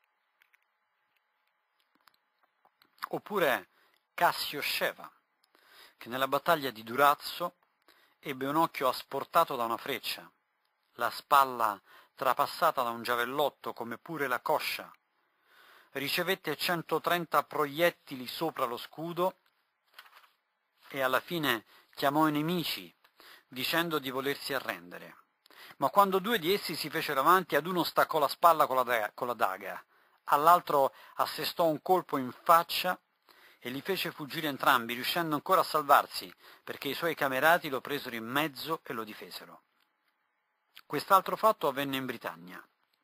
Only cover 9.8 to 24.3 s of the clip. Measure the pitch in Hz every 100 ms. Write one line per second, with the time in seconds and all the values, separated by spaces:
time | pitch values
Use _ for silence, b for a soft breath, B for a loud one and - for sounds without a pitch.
9.8 | - 117 - - 85 _ _ _ _ _
10.8 | _ - 117 - - 143 135 123 110 98
11.8 | _ b b - 131 123 139 - 165 139
12.8 | 120 117 117 120 120 139 139 - 120 -
13.8 | 117 117 - 156 135 120 - 143 - -
14.8 | 90 - _ _ b b b b b b
15.8 | b 139 139 - 170 190 - 143 - 170
16.8 | - 156 - 175 165 151 - 147 147 143
17.8 | 170 - - 135 120 - 160 139 127 117
18.8 | - - 165 175 185 - _ _ _ _
19.8 | _ - - - - _ _ _ _ _
20.8 | - 139 131 127 - 170 143 113 - b
21.8 | b - 143 147 156 147 156 180 147 -
22.8 | 90 _ _ _ B B B 127 123 165
23.8 | 170 151 131 131 135